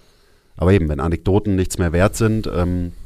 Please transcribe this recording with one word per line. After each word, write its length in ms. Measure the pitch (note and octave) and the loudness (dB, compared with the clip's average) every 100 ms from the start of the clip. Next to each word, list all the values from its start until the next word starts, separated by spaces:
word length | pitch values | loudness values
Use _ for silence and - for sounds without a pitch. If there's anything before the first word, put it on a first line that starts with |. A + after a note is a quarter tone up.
| _ _ _ _ _ - | _ _ _ _ _ -2
Aber 160 | F2+ | 4
eben, 160 | G2 D#2 | 4 2
wenn 100 | C#2+ | -2
Anekdoten 560 | D#2+ E2 G2+ G2 G#2 F#2+ | -2 -2 0 0 0 -2
nichts 220 | F2+ - | -2 -2
mehr 160 | F2 | -2
wert 240 | E2+ G2 - | 2 2 2
sind, 300 | A2 A2 - | -2 0 -4
ähm, 380 | F2 F2 F2+ F2 - | -2 -2 -2 -4 -8